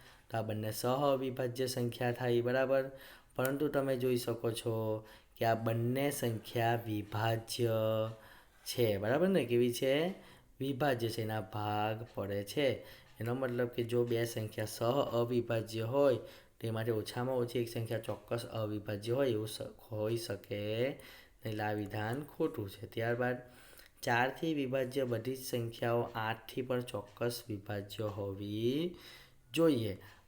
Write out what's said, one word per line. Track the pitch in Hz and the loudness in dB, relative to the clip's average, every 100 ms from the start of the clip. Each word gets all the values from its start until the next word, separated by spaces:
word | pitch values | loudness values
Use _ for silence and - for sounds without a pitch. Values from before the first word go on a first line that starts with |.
| - - - | -20 -20 -6
તો | 113 | -4
આ | |
બંને | 110 107 107 | -2 -2 -2
સહ | 110 120 | 0 0
અવિભાજ્ય | 131 143 135 135 127 127 120 127 | 4 4 2 0 -2 -2 0 -2
સંખ્યા | 123 120 120 123 | 0 -2 0 -2
થાય, | 120 127 120 | 0 2 4
બરાબર? | 120 127 131 135 135 - - - - - | 4 2 4 2 0 -6 -18 -20 -10 -2
પરંતુ | 127 139 151 | 0 2 0
તમે | 143 135 131 | 2 2 2
જોઈ | 127 123 | 2 2
શકો | 120 117 120 | 0 -2 -2
છો | 110 123 110 110 110 - - - - | -2 -2 0 0 -2 -6 -20 -14 0
કે | |
આ | 113 | 2
બંને | 113 113 113 117 131 139 | 4 2 2 2 2 0
સંખ્યા | 135 123 107 - 120 117 117 | 0 0 -2 -4 0 2 2
વિભાજ્ય | 117 107 104 107 113 113 - - 117 113 101 110 110 117 - - - - - | 0 -4 -2 0 2 0 -2 0 2 4 2 2 0 -6 -16 -20 -20 -16 -6
છે, | - 113 101 | 2 2 4
બરાબર | 104 139 185 | 2 4 4
ને? | 190 | 4
કેવી | 117 120 123 | 4 4 2
છે? | 120 135 139 175 196 - - - - | 2 2 2 0 -4 -12 -20 -18 -6
વિભાજ્ય | 135 123 147 123 113 | -4 0 2 2 0
છે, | 110 | -2
એના | 110 110 | -2 -2
ભાગ | 107 107 107 107 107 110 117 | -4 -4 -2 0 0 -2 -6
પડે | - 98 101 | -6 -2 -2
છે. | 101 - 139 113 - - - - | -2 0 2 0 -6 -20 -16 -6
એનો | 113 | -2
મતલબ | 127 131 120 120 | 0 0 0 0
કે | - | -2
જો | 117 120 | 0 2
બે | 120 117 | 4 2
સંખ્યા | 117 117 107 - | 0 -2 -4 -4
સહ | 110 - 117 139 - | -4 0 2 2 2
અવિભાજ્ય | 117 120 123 117 117 104 113 | 2 2 2 2 0 -2 -2
હોય | 113 135 143 117 - - - - | 0 4 6 4 0 -16 -20 -8
તો | 113 | -4
એમાંથી | 113 113 | -2 0
ઓછામાં | 110 104 - 123 127 | 0 -2 -2 0 0
ઓછી | 120 131 | 0 0
એક | 117 | -2
સંખ્યા | 120 113 113 | -2 -2 -2
ચોક્કસ | - 104 - 117 | -2 -6 -4 -4
અવિભાજ્ય | - 117 107 107 101 104 107 | -4 -4 -2 -2 -4 -4 0
હોય | 123 139 | 2 2
એવું | 107 110 | 2 -2
સ-, | - | -6
હોઈ | - - - 110 107 117 | -10 -12 -8 -2 0 0
શકે | - 101 - 104 | -2 -6 -6 -4
નહીં. | 104 110 127 147 - - - - 113 | -2 0 0 -2 -12 -20 -20 -12 -6
એટલે | 107 | -2
આ | 107 | -2
વિધાન | 104 101 107 107 131 | -2 -2 -2 -2 -4
ખોટું | 151 - 160 - 101 | -6 -2 -2 -2 -8
છે. | - 107 | -8 -10
ત્યારબાદ | - 113 117 123 123 - - - - - - | -2 0 2 0 -2 -6 -20 -20 -20 -20 -8
ચારથી | - 117 127 135 165 | 0 2 2 0 -2
વિભાજ્ય | 151 135 135 127 139 | 0 0 0 0 0
બધી | 127 113 117 131 | 0 0 -2 -4
જ | |
સંખ્યાઓ | - 123 117 - 120 117 117 | -4 -2 -4 -2 2 2 0
આઠથી | 117 110 113 - - | -2 -2 -4 -6 -6
પણ | 123 123 | -2 -2
ચોક્કસ | 123 107 101 - 117 120 - | -2 -6 -8 -4 -2 -2 -6
વિભાજ્ય | 104 - 104 101 - | -8 -4 -6 -6 -4
હોવી | 107 101 101 98 104 104 117 139 175 175 - - - - - | -4 -2 -4 -4 -4 0 2 2 -2 -6 -16 -20 -20 -20 -4
જોઈએ. | - 165 131 107 92 - - | 4 6 6 2 -4 -12 -18